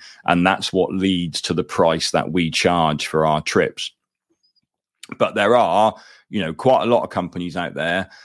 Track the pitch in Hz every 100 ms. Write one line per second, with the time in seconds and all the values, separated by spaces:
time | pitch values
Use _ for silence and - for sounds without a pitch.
0 | - - - 87 92 95 - 95 90 95
1 | 95 90 87 - - 85 - - 82 82
2 | - 82 - 87 82 - 92 87 80 76
3 | - 78 78 76 - 98 80 - - -
4 | _ _ _ _ _ _ _ _ _ _
5 | - - 92 101 101 120 95 92 107 -
6 | - - _ 104 82 78 127 113 107 117
7 | - 95 90 87 87 85 85 69 82 90
8 | 101 -